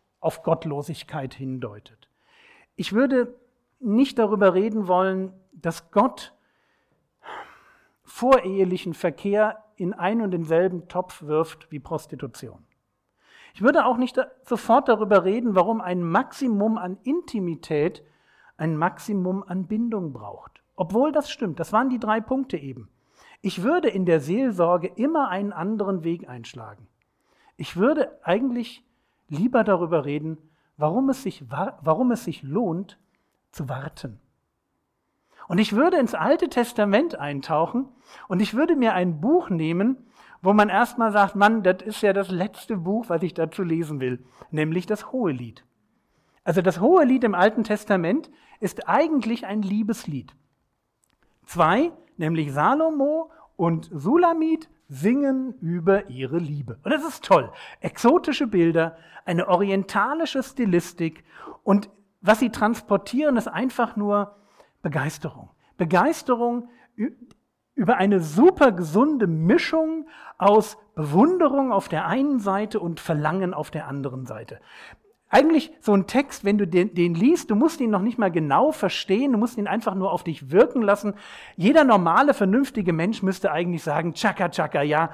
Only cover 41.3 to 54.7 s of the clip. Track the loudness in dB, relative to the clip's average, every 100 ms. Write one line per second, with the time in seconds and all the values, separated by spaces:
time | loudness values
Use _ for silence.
41.3 | 4 2 4 2 0 -4 -2 0 2 0
42.3 | -2 -4 -6 -8 -6 -2 -4 -2 -2 -2
43.3 | -4 -4 -4 -4 -2 -4 -4 -4 -6 -10
44.3 | _ -8 -4 -2 -2 -4 -6 -6 -4 -4
45.3 | -4 -8 -16 _ _ _ _ _ _ _
46.3 | _ -2 0 2 2 4 6 6 4 2
47.3 | 2 2 2 -2 -2 0 0 0 -2 -4
48.3 | _ _ _ -8 -6 0 2 2 0 -2
49.3 | -4 -6 -4 -2 -2 -2 -4 -8 -10 -12
50.3 | _ _ _ _ _ _ _ _ _ _
51.3 | _ -6 2 4 4 0 -4 _ -6 -2
52.3 | -2 -2 0 2 2 0 0 0 -2 -6
53.3 | _ -16 -4 -2 -2 -6 -6 0 4 4
54.3 | 2 0 -2 -6